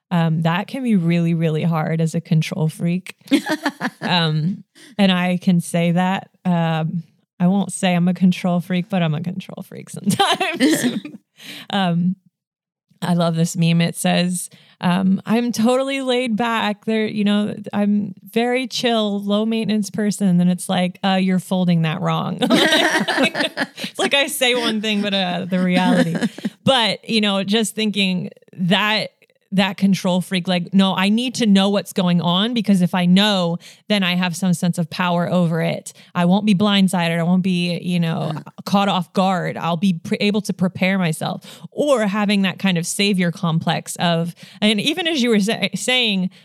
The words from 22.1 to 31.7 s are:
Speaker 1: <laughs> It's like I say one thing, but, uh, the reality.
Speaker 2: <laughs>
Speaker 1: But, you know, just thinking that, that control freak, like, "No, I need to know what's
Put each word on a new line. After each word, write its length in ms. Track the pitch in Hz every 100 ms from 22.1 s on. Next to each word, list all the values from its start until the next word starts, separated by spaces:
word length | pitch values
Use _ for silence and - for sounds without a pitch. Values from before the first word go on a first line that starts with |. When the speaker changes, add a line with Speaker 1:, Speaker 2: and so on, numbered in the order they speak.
| 160 175 - -
Speaker 1:
<laughs> 40 | - 320 320 - 311 - 330 277 294 302 - 277 -
It's 240 | - -
like 140 | 285
I 140 | 277 285
say 280 | - 247 247
one 260 | 233 220
thing, 200 | 214 208
but, 120 | 202
uh, 320 | 196 180 175 185
the 100 | 185
reality. 560 | 185 180 180 185 165 165
Speaker 2:
<laughs> 40 | 247 - 208 - 262
Speaker 1:
But, 420 | 262 220 - -
you 100 | 220
know, 240 | 208 196
just 320 | 196 220 214 -
thinking 540 | 220 202 190 180 147 - _
that, 560 | - 175 190 214 214 143 _ _ _ _
that 240 | 190 196 202
control 460 | 196 185 190 180
freak, 260 | 175 190 175
like, 260 | 180 170
"No, 220 | 196 190 185
I 140 | 190
need 260 | 220 254 -
to 100 | 233
know 240 | 196
what's 220 | 196